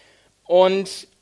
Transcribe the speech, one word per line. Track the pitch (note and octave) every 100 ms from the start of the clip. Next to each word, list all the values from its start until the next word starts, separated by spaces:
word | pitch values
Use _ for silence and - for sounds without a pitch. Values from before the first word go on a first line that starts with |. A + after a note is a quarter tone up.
| _ _ _ _
Und | _ F3 F#3 F#3+ F#3+ - - _